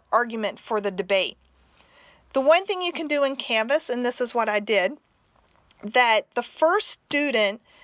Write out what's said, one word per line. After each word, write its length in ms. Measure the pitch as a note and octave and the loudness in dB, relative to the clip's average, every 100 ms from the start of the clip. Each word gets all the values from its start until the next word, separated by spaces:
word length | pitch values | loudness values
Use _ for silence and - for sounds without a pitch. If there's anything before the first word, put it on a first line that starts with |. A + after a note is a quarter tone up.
| - | 0
argument 480 | A3 A#3+ A3+ G#3 - | 0 0 -4 -6 -6
for 200 | - G#3+ | -4 -4
the 120 | G3+ | -2
debate. 460 | F#3+ F#3+ G3 D#3+ - _ _ _ _ _ _ - _ _ | -4 0 0 0 -6 _ _ _ _ _ _ -20 _ _
The 80 | C4+ | 0
one 240 | C4 E4+ F#4+ | 4 4 2
thing 160 | F#4 | -4
you 120 | F4+ | -4
can 140 | E4 D#4 | -4 -2
do 160 | D4 | 0
in 140 | C#4 C4+ | 0 -2
Canvas, 520 | - A3+ A3 D4+ - | -2 -2 0 0 -2
and 160 | A#3+ B3 | -4 -4
this 160 | B3 | -4
is 140 | A#3+ A#3+ | -4 -2
what 120 | A3 | 0
I 120 | G#3 | 0
did, 380 | G#3 G3+ F#3 D4+ _ _ _ _ _ _ _ _ | 0 2 2 -2 _ _ _ _ _ _ _ _
that 440 | G#3 B3+ A#3+ A3 - - | -2 2 4 2 0 -6
the 80 | |
first 460 | A#3 - D#4+ G4 - | -8 0 2 2 -2
student 680 | - - C#4+ D4 A#3 G3+ G#3+ _ _ | -10 -6 -2 0 0 0 -2 _ _